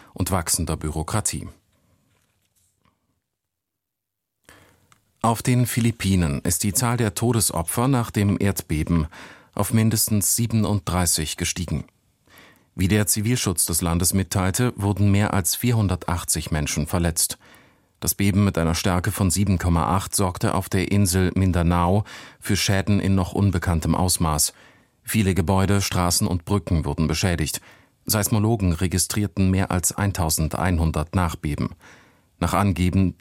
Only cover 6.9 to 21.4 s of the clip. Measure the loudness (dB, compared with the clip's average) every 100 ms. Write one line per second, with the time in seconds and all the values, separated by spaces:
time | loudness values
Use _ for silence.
6.9 | 2 0 0 0 2 0 -2 -4 0 2
7.9 | 0 0 0 0 2 0 -2 -4 -2 0
8.9 | 0 0 -6 -20 -20 _ -4 0 2 2
9.9 | 2 0 0 0 -2 0 0 0 0 0
10.9 | 0 0 0 -4 -4 -6 -4 -4 -6 -6
11.9 | _ _ _ _ -20 -20 _ _ -2 2
12.9 | 2 2 0 0 0 0 -2 -2 0 0
13.9 | 2 2 0 0 0 0 0 -2 0 -2
14.9 | 2 2 2 2 0 0 -2 0 2 2
15.9 | 0 -2 -4 -2 -4 -2 -2 -2 -2 -2
16.9 | 0 0 0 -4 -6 -16 -20 _ _ _
17.9 | _ -6 0 2 4 2 2 0 0 0
18.9 | 0 -2 0 0 2 0 2 2 2 2
19.9 | 0 -2 -2 -2 0 -2 -2 -2 -2 0
20.9 | 2 2 2 2 2